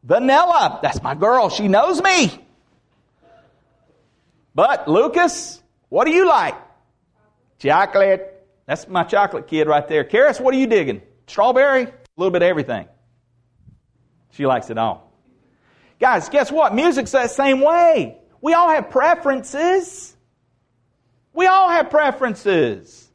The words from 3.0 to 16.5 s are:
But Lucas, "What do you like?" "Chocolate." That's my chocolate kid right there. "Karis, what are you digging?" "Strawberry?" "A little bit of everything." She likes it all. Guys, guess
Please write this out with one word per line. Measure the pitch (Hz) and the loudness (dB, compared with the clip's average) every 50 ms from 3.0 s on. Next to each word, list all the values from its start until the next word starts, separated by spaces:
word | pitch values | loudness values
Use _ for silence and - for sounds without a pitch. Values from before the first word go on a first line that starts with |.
| _ _ _ _ _ _ _ _ _ _ _ _ _ _ _ _ _ _ _ _ _ _ _ _ _ _ _ _ _ _ _ | _ _ _ _ _ _ _ _ _ _ _ _ _ _ _ _ _ _ _ _ _ _ _ _ _ _ _ _ _ _ _
But | - 190 247 285 - - | 0 0 0 0 -2 -2
Lucas, | 147 156 202 233 226 233 349 349 330 - - - - - - _ _ _ _ _ _ | -2 0 0 0 0 2 0 0 0 0 -6 -14 -16 -18 -20 _ _ _ _ _ _
"What | 127 175 254 | -2 -2 0
do | 320 | 2
you | 320 359 381 | 2 2 2
like?" | 349 311 233 175 147 - - - _ _ _ _ _ _ _ _ _ _ _ _ _ _ _ _ _ _ _ | 4 2 2 0 -2 -6 -10 -20 _ _ _ _ _ _ _ _ _ _ _ _ _ _ _ _ _ _ _
"Chocolate." | - 139 147 175 196 202 - 202 196 196 190 190 - - - - _ _ _ _ _ | 0 2 2 2 2 2 2 2 4 4 2 0 -2 -14 -18 -20 _ _ _ _ _
That's | - 147 165 - | -8 -8 -8 -8
my | - 190 180 165 | -6 -4 -4 -4
chocolate | - - 202 202 196 196 - 156 | 0 0 0 0 0 -4 -10 -10
kid | - 160 156 151 | -6 -2 -2 0
right | 151 151 147 143 | 2 0 0 0
there. | - 160 151 147 | -2 -2 -4 -2
"Karis, | - - 233 262 302 233 - | 0 2 2 2 2 2 0
what | 254 262 269 | -2 0 0
are | |
you | 262 269 | 0 0
digging?" | 233 220 202 156 135 110 98 - _ _ _ _ | 2 2 0 0 -2 -6 -10 -12 _ _ _ _
"Strawberry?" | _ - - 202 247 247 254 269 285 269 262 247 | _ -2 0 0 2 2 2 2 2 2 0 -2
"A | 247 - - _ _ _ | -4 -12 -20 _ _ _
little | 156 180 190 | -4 -4 -2
bit | 175 180 | 0 2
of | 170 | 0
everything." | 180 180 156 135 - 120 101 90 _ _ _ _ _ _ _ _ _ _ _ _ _ _ _ _ - _ _ _ _ _ _ _ _ _ _ _ _ | 0 0 -2 -4 -6 -8 -10 -10 _ _ _ _ _ _ _ _ _ _ _ _ _ _ _ _ -20 _ _ _ _ _ _ _ _ _ _ _ _
She | _ - 143 | _ -4 -2
likes | 135 127 120 - - | -2 -2 -2 -4 -8
it | 113 | -6
all. | 113 113 110 90 82 _ _ _ _ _ _ _ _ _ _ _ _ _ _ _ _ _ _ _ _ | -4 -4 -4 -4 -8 _ _ _ _ _ _ _ _ _ _ _ _ _ _ _ _ _ _ _ _
Guys, | 240 254 240 180 - - | 0 0 0 0 -4 -2
guess | - 285 269 - | -2 -2 -2 0